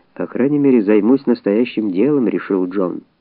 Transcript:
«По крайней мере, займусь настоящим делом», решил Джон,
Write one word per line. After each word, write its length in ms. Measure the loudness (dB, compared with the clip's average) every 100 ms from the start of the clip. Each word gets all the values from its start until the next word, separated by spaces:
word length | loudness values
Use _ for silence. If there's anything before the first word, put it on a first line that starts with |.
| _ -12
«По 120 | -8
крайней 320 | -4 -2 2
мере, 240 | 2 2
займусь 420 | 4 2 4 2 0
настоящим 640 | -2 0 0 -2 -4 -4
делом», 360 | 0 0 0 0
решил 400 | -2 -2 -2 -2
Джон, 340 | -4 -4 -6 -14 _